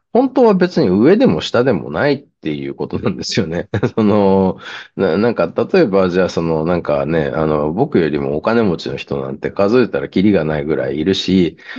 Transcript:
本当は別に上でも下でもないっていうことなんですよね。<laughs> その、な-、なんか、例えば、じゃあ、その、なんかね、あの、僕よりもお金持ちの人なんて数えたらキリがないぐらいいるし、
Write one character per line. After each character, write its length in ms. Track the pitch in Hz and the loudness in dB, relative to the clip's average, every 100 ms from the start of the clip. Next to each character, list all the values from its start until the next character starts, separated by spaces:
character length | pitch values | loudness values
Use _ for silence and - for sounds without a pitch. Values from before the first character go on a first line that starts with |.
| _ | _
本 200 | 220 262 | 0 0
当 100 | 269 233 | 2 2
は 80 | |
別 280 | 190 180 180 | 4 0 2
に 80 | 110 | 2
上 280 | 95 131 220 | 4 4 4
で 100 | 254 | 4
も 140 | 78 | 2
下 220 | - 113 131 | 0 0 2
で 80 | |
も 180 | 92 62 | 0 -2
な 180 | 80 139 | -2 0
い 40 | |
っ 260 | 143 - _ | -2 -6 _
て 140 | 80 | -8
い 160 | 73 69 | -6 -8
う 60 | 69 | -8
こ 120 | 71 | -8
と 100 | - | -6
な 100 | - | -6
ん 80 | - | -6
で 60 | |
す 160 | - - | -6 -4
よ 60 | 80 | -4
ね。 220 | 85 - | -4 -6
<laughs> 220 | 101 117 113 | -4 -2 0
そ 80 | |
の、 540 | 104 104 98 95 95 - - - - - | 2 4 4 4 2 -2 -10 -18 -10 -2
な-、 220 | 92 87 | 0 2
な 140 | 117 | 2
ん 40 | 101 | 0
か、 160 | 82 - 117 | -2 -2 0
例 80 | 190 | 2
え 40 | 135 | 2
ば、 240 | 95 92 | 2 2
じ 120 | 90 | 2
ゃ 40 | 87 | 0
あ、 40 | |
そ 120 | - | 0
の、 240 | 82 80 80 | -2 -2 0
な 120 | 87 | -2
ん 40 | |
か 240 | 76 71 71 | 0 -2 0
ね、 260 | 82 71 67 | -2 -2 -2
あ 100 | 78 | 0
の、 280 | 78 76 | 0 -2
僕 260 | 87 - 104 | -2 0 0
よ 100 | 78 | 0
り 100 | 73 | -2
も 180 | 69 76 | -4 -4
お 40 | |
金 200 | - 117 | 0 0
持 160 | 107 78 | 0 -2
ち 120 | - | -6
の 60 | - | -10
人 260 | - 69 | -8 -8
な 100 | 67 | -8
ん 60 | - | -8
て 140 | - | -6
数 300 | - 101 123 | -2 2 2
え 60 | 101 | 0
た 120 | 69 | -2
ら 80 | 69 | -4
キ 160 | 98 | 0
リ 80 | 104 | 2
が 140 | 95 78 | 2 0
な 140 | 76 | -4
い 60 | 71 | -2
ぐ 100 | 71 | -4
ら 140 | 65 | -4
い 100 | 71 | -2
い 40 | |
る 100 | 82 | -2
し、 440 | 92 - 92 82 - - | -2 0 2 0 -4 -14